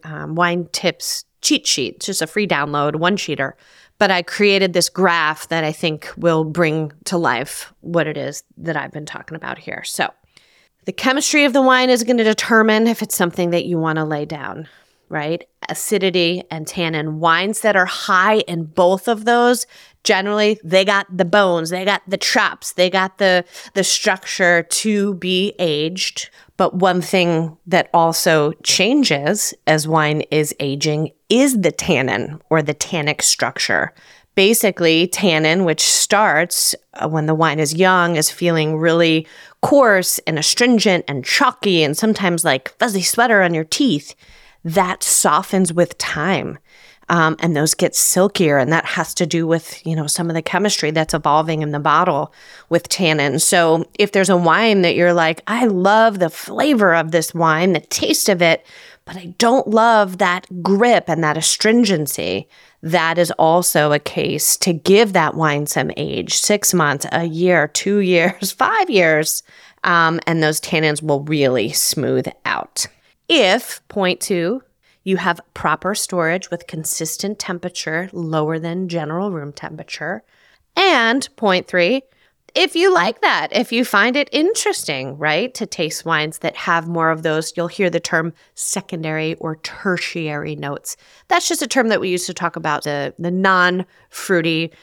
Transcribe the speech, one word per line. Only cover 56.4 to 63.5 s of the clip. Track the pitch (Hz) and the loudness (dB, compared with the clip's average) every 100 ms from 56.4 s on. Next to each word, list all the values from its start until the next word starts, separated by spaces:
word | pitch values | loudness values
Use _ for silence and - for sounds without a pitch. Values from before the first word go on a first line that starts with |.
| - 220 294 254 196 165 | -10 -2 0 4 4 4
of | 160 | 2
this | 170 160 | 0 -2
wine, | 170 165 156 185 | 0 2 2 2
the | 165 | 0
taste | - - - 302 - | -2 -4 -2 0 0
of | 180 | 2
it, | 170 165 - - - - | 2 2 -4 -20 -20 -20
but | - | -18
I | 185 175 - | -16 -16 -2
don't | 233 262 - | 2 2 2
love | 220 226 220 202 185 | 2 4 4 2 0
that | 190 180 - 180 | -2 -2 -6 -6
grip | 175 196 233 208 170 | 0 2 4 2 2
and | 160 | -2
that | 156 151 | 0 0
astringency," | 156 - 214 240 220 175 147 - 82 95 - _ _ _ | -2 0 2 4 4 0 -2 -6 -6 -6 -8 _ _ _
that | 160 170 165 165 | -2 0 2 2
is | 170 - | 0 2
also | 160 | 4